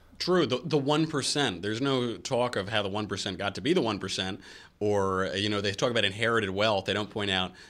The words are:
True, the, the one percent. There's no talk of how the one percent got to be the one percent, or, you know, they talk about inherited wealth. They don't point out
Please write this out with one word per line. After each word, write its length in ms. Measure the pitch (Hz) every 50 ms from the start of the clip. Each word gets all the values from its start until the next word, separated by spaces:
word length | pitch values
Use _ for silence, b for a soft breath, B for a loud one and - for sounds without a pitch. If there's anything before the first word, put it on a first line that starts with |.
| b b b -
True, 280 | - 170 180 180 151
the, 140 | 113 127 123 -
the 140 | - 147 147
one 300 | 131 139 147 151 160 156
percent. 540 | 156 139 123 - - 151 139 117 92 82
There's 180 | 87 104 110 113
no 360 | 135 139 135 127 123 120 110
talk 380 | 87 - - 131 117 123 120 -
of 140 | 110 95 101
how 140 | 110 107
the 60 | 101 98
one 200 | 95 107 104 92
percent 300 | 101 92 - 101 92 82
got 180 | 98 101 92
to 40 | -
be 120 | 92 135
the 80 | 180 185
one 180 | 127 113 104 92
percent, 420 | 92 95 - - 95 92 98 B B B B B B B _ -
or, 520 | 104 104 104 101 98 95 95 95 95 80 73
you 140 | 98 101 104
know, 120 | 104 104
they 120 | 98 101
talk 180 | 98 - 143 127
about 140 | 117 117 101
inherited 460 | 101 95 110 117 113 117 113 104 95
wealth. 340 | 95 98 104 113 104 95 95
They 80 | -
don't 180 | 98 104 104 98
point 200 | - 110 101 101
out 200 | 95 92 92 90 92 B B